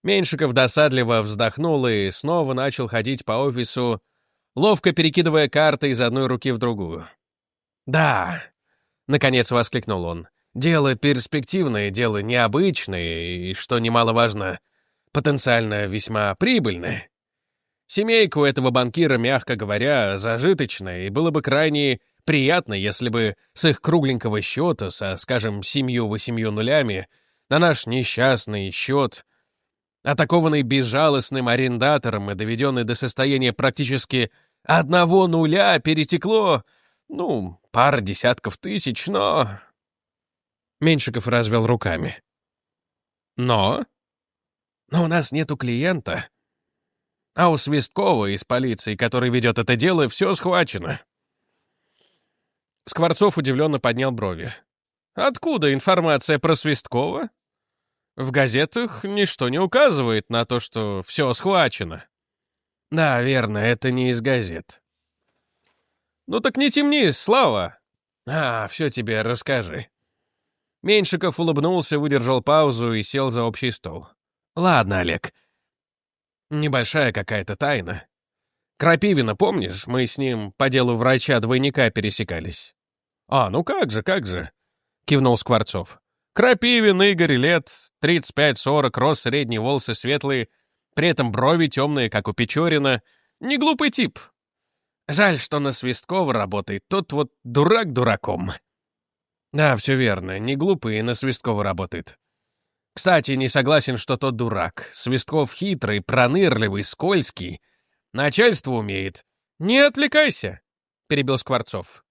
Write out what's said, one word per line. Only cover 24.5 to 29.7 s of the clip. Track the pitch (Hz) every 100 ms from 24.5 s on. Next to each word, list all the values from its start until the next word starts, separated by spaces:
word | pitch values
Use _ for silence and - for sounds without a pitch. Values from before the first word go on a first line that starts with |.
| - 170 143 98
со, | - 98 95
скажем, | - 123 107 101
семью-восемью | 95 143 131 120 110 107 - 117 110
нулями, | 107 113 151 123 95 92 _ _ _ _
на | 147
наш | 175 147 -
несчастный | 123 120 - 131 120 - 104 98
счет, | - - 139 131 - _ _ _ _ _